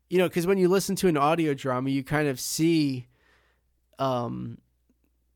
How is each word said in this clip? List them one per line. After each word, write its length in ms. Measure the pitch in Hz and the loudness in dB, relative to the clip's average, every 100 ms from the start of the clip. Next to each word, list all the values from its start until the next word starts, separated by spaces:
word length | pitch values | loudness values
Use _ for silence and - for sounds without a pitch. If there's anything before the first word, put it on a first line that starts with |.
| - | -2
you 80 | 180 | 0
know, 120 | 175 | 2
'cause 180 | 180 170 | 0 0
when 100 | 196 | 2
you 100 | 180 | 4
listen 260 | 196 - 190 | 2 0 0
to 100 | 185 | 2
an 100 | 151 | 2
audio 360 | 143 170 160 | 2 2 0
drama, 360 | 135 135 127 135 | -2 -2 -2 -2
you 120 | 139 | -2
kind 260 | 131 151 151 | -2 0 0
of 100 | 127 | -2
see, 680 | - - 165 165 143 131 120 _ _ _ _ _ _ _ _ - | -6 0 2 2 0 -4 -10 _ _ _ _ _ _ _ _ -4
um, 580 | 135 127 120 123 123 117 _ _ _ _ _ _ _ | -2 -2 -4 -8 -10 -14 _ _ _ _ _ _ _